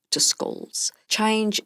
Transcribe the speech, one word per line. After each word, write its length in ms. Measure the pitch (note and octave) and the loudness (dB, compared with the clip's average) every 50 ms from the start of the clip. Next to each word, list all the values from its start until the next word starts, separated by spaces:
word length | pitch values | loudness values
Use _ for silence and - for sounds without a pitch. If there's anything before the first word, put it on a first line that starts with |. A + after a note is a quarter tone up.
| _ _ | _ _
to 80 | - D3+ | -2 0
schools. 720 | - - - - - - - - - - - - - - - _ _ _ | 2 0 0 -2 -4 -6 -6 -8 -12 -8 -6 -4 -4 -4 -6 _ _ _
Change 540 | - - G#3+ A3 A3 A3 A3 G#3+ G3+ - - | -2 0 2 2 2 2 2 0 0 0 0